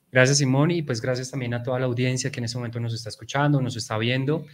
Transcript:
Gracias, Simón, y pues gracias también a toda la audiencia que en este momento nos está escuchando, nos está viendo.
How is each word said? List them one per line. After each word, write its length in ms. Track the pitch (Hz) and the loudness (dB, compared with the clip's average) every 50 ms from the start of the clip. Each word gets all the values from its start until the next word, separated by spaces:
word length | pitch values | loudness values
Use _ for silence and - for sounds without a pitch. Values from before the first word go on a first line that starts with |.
| _ _ | _ _
Gracias, 280 | - 127 127 131 143 143 | 4 6 6 6 6 4
Simón, 320 | 147 131 127 135 147 170 | 2 4 4 4 4 4
y 120 | 175 175 | 2 0
pues 180 | 156 139 123 113 | -2 -2 -4 -4
gracias 300 | 113 127 127 123 131 127 | -2 -4 -4 -4 -4 -6
también 240 | - 135 127 120 120 | -6 -6 -4 -4 -4
a 80 | 120 | -4
toda 160 | 120 135 127 127 | -2 -2 -2 0
la 80 | 131 | 0
audiencia 440 | 127 120 120 127 127 127 127 - 131 | 0 0 0 0 0 0 0 -2 -4
que 100 | - - | -4 -4
en 40 | 120 | -6
este 140 | 117 - 127 | -6 -4 -6
momento 220 | 120 117 120 120 | -6 -6 -6 -4
nos 120 | 117 117 | -4 -4
está 160 | 113 110 113 107 | -4 -6 -8 -10
escuchando, 520 | - - 113 - - 139 147 147 147 139 | -12 -14 -10 -4 0 2 4 4 4 4
nos 160 | 127 117 107 | 2 0 -4
está 200 | 110 104 - 113 107 | -6 -6 -4 -2 -2
viendo. 460 | 113 120 127 131 135 139 156 160 - - | 0 0 0 0 0 0 -2 -2 -4 -10